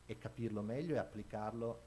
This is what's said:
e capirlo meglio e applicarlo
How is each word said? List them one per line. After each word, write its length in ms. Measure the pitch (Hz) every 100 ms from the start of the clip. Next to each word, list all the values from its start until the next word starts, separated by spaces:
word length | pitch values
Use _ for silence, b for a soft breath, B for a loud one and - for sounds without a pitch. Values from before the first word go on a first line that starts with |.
| -
e 120 | 117
capirlo 440 | 110 120 113 104
meglio 340 | 104 127 165 131
e 20 |
applicarlo 840 | 95 107 101 107 107 117 117 113